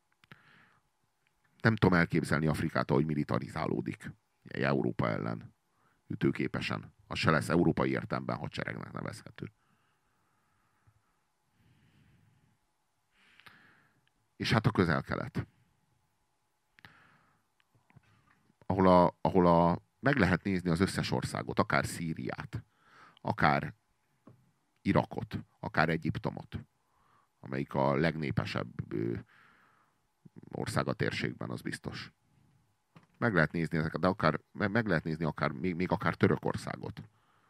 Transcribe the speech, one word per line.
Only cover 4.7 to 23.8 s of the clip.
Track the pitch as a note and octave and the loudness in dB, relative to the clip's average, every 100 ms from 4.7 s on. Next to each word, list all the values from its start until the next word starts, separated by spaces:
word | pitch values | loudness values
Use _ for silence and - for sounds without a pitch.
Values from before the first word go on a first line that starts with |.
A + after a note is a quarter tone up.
| C#2 A#1 A1+ A#1+ | 0 0 -2 -2
ellen | G1+ A1 A1+ - _ _ _ _ _ - | -2 -4 -6 -10 _ _ _ _ _ -12
ütőképesen. | - C2+ - C2 C2+ A#1+ G#1+ - _ - | -2 0 0 -2 -4 -6 -6 -10 _ -10
Az | - | -2
se | - | 2
lesz | D#2 - | 2 4
európai | D#2+ D#2+ C#2+ C2 | 4 4 4 2
értelemben | B1+ - C2 B1+ A#1+ | 0 -4 -6 -4 -6
hadseregnek | - - - A#1 G1+ | -6 -8 -8 -10 -10
nevezhető. | - - - - - - _ _ _ _ _ _ _ _ _ _ _ _ _ _ _ _ _ _ _ _ _ _ _ _ _ _ _ _ _ _ _ _ _ _ _ _ _ _ _ - - _ _ _ _ _ _ _ - | -10 -10 -10 -16 -14 -14 _ _ _ _ _ _ _ _ _ _ _ _ _ _ _ _ _ _ _ _ _ _ _ _ _ _ _ _ _ _ _ _ _ _ _ _ _ _ _ -20 -20 _ _ _ _ _ _ _ -8
És | G2 | 0
hát | A#2+ G#2+ | 2 4
a | |
Közel-Kelet. | G#2+ F2 C#2 - G1+ - - - _ _ _ _ _ _ _ _ _ _ _ _ _ - - _ _ _ _ _ _ _ _ _ - _ _ _ _ _ _ - | 4 4 2 0 -6 -4 -6 -8 _ _ _ _ _ _ _ _ _ _ _ _ _ -20 -20 _ _ _ _ _ _ _ _ _ -20 _ _ _ _ _ _ -2
Ahol | F#2+ F#2+ | 4 8
a, | F2+ F2 - | 8 6 2
ahol | - F#2 F2 | 0 4 6
a, | E2+ E2+ F2 - _ | 6 6 2 -4 _
meg | C3+ C#3+ | 0 2
lehet | F2 E2+ | 2 2
nézni | G2+ F#2 F2 | 0 -2 0
az | E2 | 2
összes | F#2 - D2+ | 2 0 -2
országot, | B1 - G1+ A1+ - | -2 -4 -6 -4 -2
akár | F2+ C#2+ - | 2 0 -2
Szíriát, | - E2+ D#2 A#1+ - - A2+ - _ _ - - _ | -6 -6 -6 -8 -10 -10 -12 -14 _ _ -20 -20 _
akár | - - D#2 C#2+ - - | -8 0 2 2 -2 -10